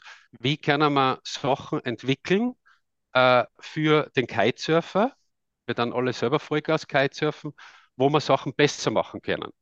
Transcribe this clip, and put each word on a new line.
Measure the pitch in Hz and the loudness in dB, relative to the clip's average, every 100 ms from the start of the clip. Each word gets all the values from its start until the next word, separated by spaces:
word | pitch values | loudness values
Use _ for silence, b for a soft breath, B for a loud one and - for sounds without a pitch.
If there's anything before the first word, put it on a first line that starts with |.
| B B B | B B B
wie | - 131 151 | -6 -4 -2
können | - 143 151 | 0 2 2
wir | 139 131 - | 2 0 -2
Sachen | - - 135 139 - 151 127 | -8 -6 -2 -2 -2 -6 -4
entwickeln, | 110 127 135 - 190 247 - _ b _ _ _ | -6 -4 -4 0 0 0 -4 _ b _ _ _
äh, | 127 127 123 - _ | 2 4 4 2 _
für | - 156 156 151 - 135 | -12 -2 2 2 2 -2
den | 117 | -2
Kitesurfer, | 110 107 - - 160 - 185 254 - _ _ _ _ - | 0 0 0 0 0 0 0 -2 -4 _ _ _ _ -8
wir | 120 | -4
dann | 117 | -2
alle | 117 127 | -2 -2
selber | - 120 147 | -2 -2 -2
Vollgas | - 151 156 160 - | -2 -4 -2 -2 0
Kitesurfen, | 139 139 - 151 - 151 - B B B - | 0 0 -2 -6 -6 -14 -16 B B B 0
wo | 139 | 2
wir | 151 | 2
Sachen | - 135 151 - | 2 0 0 0
besser | 147 - 131 | 0 0 -2
machen | 98 - 101 | -2 -2 -8
können. | - 87 - - | -6 -6 -8 -12